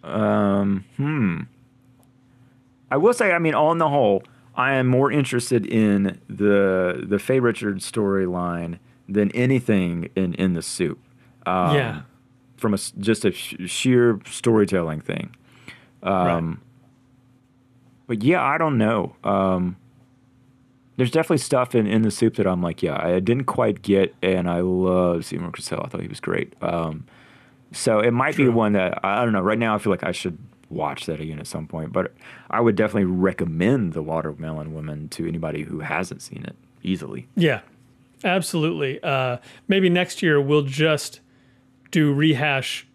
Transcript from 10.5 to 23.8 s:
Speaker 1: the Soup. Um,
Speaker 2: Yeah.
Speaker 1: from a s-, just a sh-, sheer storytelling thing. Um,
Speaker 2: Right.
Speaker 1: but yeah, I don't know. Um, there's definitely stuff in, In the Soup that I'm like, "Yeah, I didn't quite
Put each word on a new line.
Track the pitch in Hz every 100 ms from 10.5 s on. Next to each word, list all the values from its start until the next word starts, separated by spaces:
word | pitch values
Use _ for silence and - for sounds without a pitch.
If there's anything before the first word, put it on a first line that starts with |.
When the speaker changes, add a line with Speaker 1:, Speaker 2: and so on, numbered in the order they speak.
Speaker 1:
the | 85
Soup. | - - 80 - _ _ _ _ -
Um, | 92 87
Speaker 2:
Yeah. | 143 120 76 - _ _ _ _ _
Speaker 1:
from | 113
a | 101
s-, | - -
just | 98 110
a | 104
sh-, | - - -
sheer | 90 - 131 127 120 104 -
storytelling | - 120 110 101 95 82 78
thing. | - - - - _ _ - - _ _
Um, | 90 95 90 85 82
Speaker 2:
Right. | 82 - _ _ _ _ _ _ _ _ _ _ _ _ _ -
Speaker 1:
but | 113
yeah, | 120 175
I | 131 156
don't | 160 131
know. | 107 113 - -
Um, | - 98 95 92 90 92 _ _ _ _ _ _ _ _ _ _ _ -
there's | 123
definitely | 160 160 156
stuff | - 131 123
in, | 120 104
In | 110
the | 110
Soup | - 113 -
that | 95
I'm | 90
like, | 87 82
"Yeah, | 82 71
I | 85 92
didn't | 95 120 131
quite | - 117 95